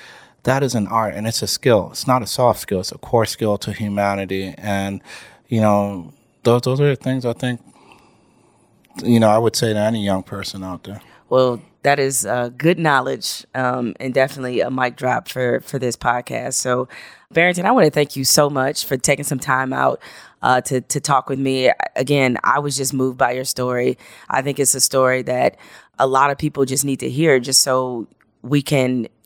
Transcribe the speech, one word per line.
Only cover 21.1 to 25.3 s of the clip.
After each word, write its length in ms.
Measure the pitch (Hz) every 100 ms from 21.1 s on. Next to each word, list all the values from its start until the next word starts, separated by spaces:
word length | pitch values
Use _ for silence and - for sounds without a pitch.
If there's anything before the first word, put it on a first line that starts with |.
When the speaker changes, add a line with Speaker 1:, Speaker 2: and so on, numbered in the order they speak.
| 135 -
Speaker 2:
with 100 | 135
me. 320 | 135 131 127 - - -
Again, 420 | 131 143 127 120
I 140 | - 135
was 180 | 147 135
just 160 | 131
moved 240 | 135 131 127
by 160 | 123
your 120 | 127
story. 540 | 127 - 127 123 127 127 - - -
I 140 | 135
think 160 | 139 135
it's 160 | 135
a 60 | 135
story 420 | - 135 127 127
that 340 | 113